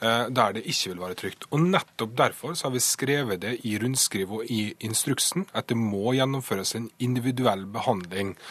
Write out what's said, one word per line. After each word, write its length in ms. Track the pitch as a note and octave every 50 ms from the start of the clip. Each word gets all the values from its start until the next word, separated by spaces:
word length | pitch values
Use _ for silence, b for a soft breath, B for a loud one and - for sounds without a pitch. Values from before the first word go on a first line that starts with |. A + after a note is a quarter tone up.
eh, 280 | A2+ A2+ A#2 A#2 A#2+ A2
der 240 | C3 B2 A2+ G2+ G2
det 120 | A2 -
ikke 240 | - C#3+ - - F#2+
vil 80 | F2+
være 180 | F2 F2+ F2+ F2+
trygt. 300 | - - F#2+ - - - -
Og 80 | - D3
nettopp 560 | E3 F3+ F#3+ F3 - - _ - A#2 A2 A#2+
derfor 400 | B2+ C#3 A#2 - - - C#3+ E3+
så 80 | - -
har 80 | C#3
vi 80 | B2+ B2
skrevet 600 | - - - - C#3 C3 C#3+ C#3+ C#3 A2+ G2 F2
det 240 | F#2+ G#2+ B2+ A#2 -
i 140 | A2+ G#2
rundskriv 540 | G#2 A2+ B2+ C3 B2+ - - - G2+ F#2+ F#2
og 140 | G#2 A2 A#2 A#2
i 240 | B2 G#2+ G#2 G#2 - -
instruksen, 640 | - A2 A2+ - - C#3+ C#3 - - - - F3 G3 - -
at 140 | A2 -
det 100 | - B2
må 360 | A#2 A2+ G#2+ G2+ G2 G2+ A#2+ C3
gjennomføres 600 | C3 C3 C3+ C#3 C3+ C3 - A2 F#2+ G2 - -
en 140 | A2+ A#2 A2 - -
individuell 640 | B2+ B2 B2+ B2 A#2 C3 B2 B2+ B2+ A#2 G2+ F#2+ F#2+
behandling 720 | G2 G#2 A#2+ - B2+ A2+ F#2+ F2+ F2 F#2 G2 G2 G2 F#2 B B B